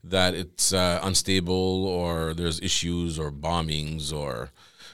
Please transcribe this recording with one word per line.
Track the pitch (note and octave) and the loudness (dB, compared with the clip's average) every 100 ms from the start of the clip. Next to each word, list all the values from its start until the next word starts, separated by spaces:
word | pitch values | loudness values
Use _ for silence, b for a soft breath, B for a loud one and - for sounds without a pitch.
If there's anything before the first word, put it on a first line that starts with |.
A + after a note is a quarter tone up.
that | F2 F#2+ F2+ | 0 4 4
it's, | F2+ F2+ - - | 2 -6 0 2
uh, | F#2+ F2+ F2 | 4 4 2
unstable | F#2+ F2+ - F#2+ F2 F#2 F#2 F#2 F#2+ | 2 0 4 2 2 2 2 0 0
or | F2+ F2 E2+ D#2+ | 0 0 0 -2
there's | D#2+ F2 D#2+ | -2 -2 -2
issues | F#2 - E2+ F2 E2+ D#2 | 0 0 0 -2 -2 -2
or | D2+ | -6
bombings, | C#2+ D#2+ E2+ D#2+ D2+ D2+ D#2+ D2 | -4 -2 0 0 -2 -2 -6 -6
or | D2+ C#2+ A#1+ C2+ _ B B B | -4 -4 -6 -10 _ B B B